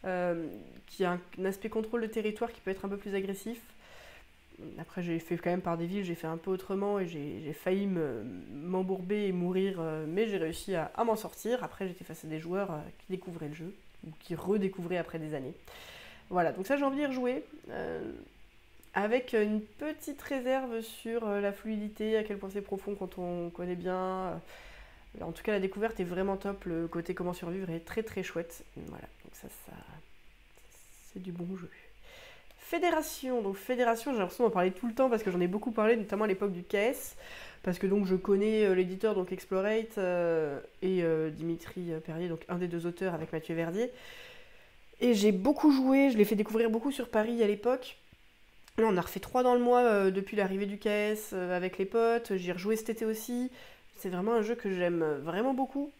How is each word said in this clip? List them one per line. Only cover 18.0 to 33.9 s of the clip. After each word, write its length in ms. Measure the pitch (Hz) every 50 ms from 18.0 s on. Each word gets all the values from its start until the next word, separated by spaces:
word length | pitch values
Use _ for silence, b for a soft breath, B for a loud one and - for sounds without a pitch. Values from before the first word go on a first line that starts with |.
| - - - 58 - - - - - - _ - - - - - - - -
avec 400 | 190 202 214 233 262 254 254 -
une 260 | 220 208 208 214 214
petite 600 | 214 - - - 285 302 311 311 - 302 277 277
réserve 580 | - - 285 262 247 254 262 269 262 247 226 226
sur, 480 | 226 226 - - - 226 233 233 226
euh, 140 | 208 202 202
la 100 | 202 202
fluidité, 640 | 202 202 - 220 220 208 208 208 214 - 214 220 220
à 80 | 220 214
quel 140 | 208 202
point 120 | 196 196 190
c'est 120 | 196 208
profond 340 | 202 - 202 190 - 202 202
quand 220 | 202 190 185 -
on 320 | 190 180 175 175 175 175 170
connaît 260 | 170 - 180 180 180
bien. 180 | 175 175 185 180 185 185 185 185 185 190 180 160 170 B B B B B B B B B B B B B B - -
Euh, 20 |
en 120 | 170 165 165
tout 100 | - -
cas, 80 | 226
la 80 | 214 202
découverte 400 | 190 190 190 202 214 226 226 -
est 60 | 185
vraiment 320 | 175 175 185 190 196 196
top, 260 | 190 196 202 196 196 -
le 240 | 180 165 160 170
côté 260 | 165 - 170 170 - 180
comment 200 | - 180 175 180
survivre 360 | - - 170 175 196 190 170
est 100 | 165 170
très, 220 | 165 - - 226 220
très 200 | 220 - 190 190
chouette. 400 | 190 - 170 170 170 - - - - - - -
Voilà, 160 | - - - - - - - -
donc 80 | - -
ça, 160 | - - -
ça, 280 | - - - - - - - - - 151 - - - - - - - - - - - - - - - - - - - - - -
c'est 100 | - 196
du 120 | 180 190 170
bon 240 | 175 170 175 190
jeu. 120 | 185 175 - - - - - - - B B B B B B B B B B -
Fédération, 840 | - - - 330 339 349 349 320 311 311 320 - - - 254 254 240 208
donc 140 | 196 196
Fédération, 540 | - - - 254 247 247 233